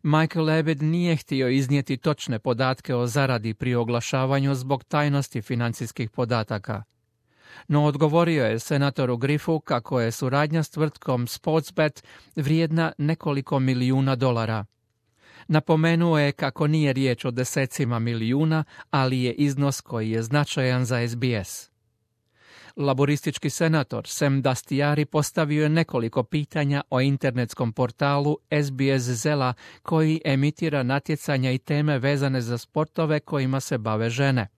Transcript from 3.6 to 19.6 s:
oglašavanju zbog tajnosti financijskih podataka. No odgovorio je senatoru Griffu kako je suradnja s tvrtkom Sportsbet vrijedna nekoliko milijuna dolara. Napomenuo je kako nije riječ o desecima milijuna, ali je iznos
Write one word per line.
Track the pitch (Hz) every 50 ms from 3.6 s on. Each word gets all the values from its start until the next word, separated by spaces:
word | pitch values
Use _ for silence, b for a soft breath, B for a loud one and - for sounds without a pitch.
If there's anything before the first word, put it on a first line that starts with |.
| - 127 123
oglašavanju | 120 117 113 120 117 - - - 131 131 131 139 139 135 139 139
zbog | 127 127 131 139 127 -
tajnosti | _ - 147 147 147 143 139 139 - - 120
financijskih | 107 - 127 117 120 120 113 - 127 113 - - 123 104
podataka. | _ - 127 110 123 113 110 - 113 104 - - 110 98 - _ _ _ _ _ _ _ _ B B B B B B B B
No | - 147 147 147
odgovorio | 151 143 143 160 151 147 170 170 175 165 147 123
je | 107 110 113
senatoru | - - 147 139 143 139 127 - 139 123 123
Griffu | 117 127 139 147 147 - - 160 156
kako | - - 147 120 - - 135 127
je | 117 113
suradnja | 113 - - 127 123 143 151 151 156 165 151
s | -
tvrtkom | - 151 156 151 - - - - 131 123 120
Sportsbet | 117 - - - - 156 160 151 - - - 156 151 - - B B B B B B B
vrijedna | - 143 139 156 160 165 156 160 165 165 160 -
nekoliko | - 143 147 165 - - 160 143 139 131 - 139 135
milijuna | 131 131 131 123 127 127 131 135 135 135 135
dolara. | 120 131 131 120 117 113 107 113 110 101 - _ _ _ _ _ _ _ B B B B B B B B
Napomenuo | B 151 156 - - 165 156 156 165 170 165 170 170 160 151
je | 147 143
kako | 139 - 147 139 - - 156
nije | 147 156 160 151 139 131
riječ | 131 135 131 120 - -
o | 135
desecima | 117 123 127 - - 143 135 127 - - 143 117 120 117
milijuna, | 113 120 117 113 113 113 127 143 160 160 160 160 151 B B B B B
ali | - 143 131 127 127 127 127
je | 123 117
iznos | - 147 143 139 135